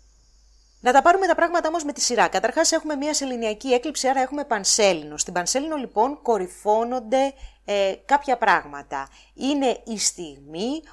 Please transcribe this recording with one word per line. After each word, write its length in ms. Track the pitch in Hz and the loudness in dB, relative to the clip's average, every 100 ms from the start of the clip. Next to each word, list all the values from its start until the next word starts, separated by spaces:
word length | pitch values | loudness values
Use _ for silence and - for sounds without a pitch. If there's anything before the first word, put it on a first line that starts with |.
| _ _ _ _ _ _ _ _ | _ _ _ _ _ _ _ _
Να 100 | 240 | 4
τα 80 | 269 | 8
πάρουμε 260 | 320 381 370 | 8 6 4
τα 80 | 320 | 2
πράγματα 320 | 330 339 311 | 2 0 -2
όμως 160 | 330 | -4
με 100 | 294 | -4
τη 80 | - | -4
σειρά. 260 | - 226 170 | -2 2 2
Καταρχάς 440 | 190 226 302 320 | 2 -2 0 2
έχουμε 240 | 320 302 285 | 0 -4 -6
μια 180 | 294 | -4
σεληνιακή 540 | 294 269 240 226 214 262 | -4 -4 -4 -4 -4 0
έκλειψη, 400 | 247 302 - 254 | 0 0 -4 -2
άρα 140 | 269 | 0
έχουμε 240 | 233 294 277 | -2 -4 -4
πανσέλινο. 720 | 214 190 - 202 170 151 151 | -4 0 2 2 2 -6 -8
Στην 160 | - | -6
πανσέλινο 420 | 180 175 262 320 302 | -4 -2 -4 -4 -6
λοιπόν 460 | 233 208 240 294 | -4 0 0 0
κορυφώνονται, 1120 | - 214 180 - 208 214 240 254 220 262 277 269 - _ - | -2 -2 -2 -6 0 0 0 -6 -2 0 0 -4 -20 _ -6
ε, 280 | 202 196 - - | 0 0 -2 0
κάποια 320 | 285 285 240 | 0 0 0
πράγματα. 720 | 214 170 143 143 143 139 135 - _ | 2 2 0 -16 -10 -10 -10 -16 _
Είναι 480 | - 262 285 262 202 - | -8 -4 0 0 -2 -6
η 120 | 208 | -4
στιγμή 840 | - - 165 139 143 160 233 320 - | -4 -4 -16 -16 -16 -8 -6 -6 -10